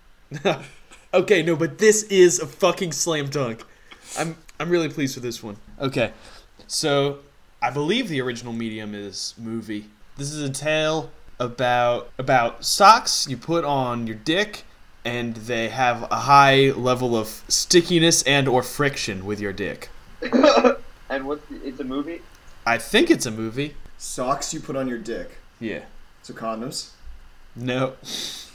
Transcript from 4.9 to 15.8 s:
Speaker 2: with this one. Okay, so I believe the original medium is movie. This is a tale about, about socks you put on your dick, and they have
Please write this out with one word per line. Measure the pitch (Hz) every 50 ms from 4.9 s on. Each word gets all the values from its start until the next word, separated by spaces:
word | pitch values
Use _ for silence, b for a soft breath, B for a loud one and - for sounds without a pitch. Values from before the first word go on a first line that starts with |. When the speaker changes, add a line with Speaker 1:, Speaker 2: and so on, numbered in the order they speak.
| 139 156 139 131 -
Speaker 2:
with | 131 120
this | 120 117 -
one. | 120 107 104 - - - - -
Okay, | 139 135 135 143 113 101 b b b b b b b b _ - -
so | - - - - 147 143 139 139 143 139 - - - _ - - _ _ - 120
I | 123
believe | 131 147 147 160 214 262 262 175
the | 151 131
original | 123 127 120 113 120 120 117
medium | 117 117 113 110 110 107 104 104
is | 101 101 98 95 - - - -
movie. | 117 117 110 113 113 101 107 104 104 107 107 _ _ - - -
This | 135 139 143
is | 156 151 147
a | 135
tale | 135 - 147 156 156 156 156 156 160 160 156 - - - - - - -
about, | - 123 123 - 123 123 123 123 123 120 120 - - - - -
about | 139 131 135 123 117 117 - - -
socks | - - - 202 202 226 254 - - - - -
you | 147 127
put | 117 - - 170 170 143
on | 143 143 135 127 123 120 120 117
your | 110 110
dick, | 107 - 151 160 196 214 214 - - - b b b - - - - -
and | 117 120 120 117 117 113
they | 113 107 117 120 113 113 110
have | 113 131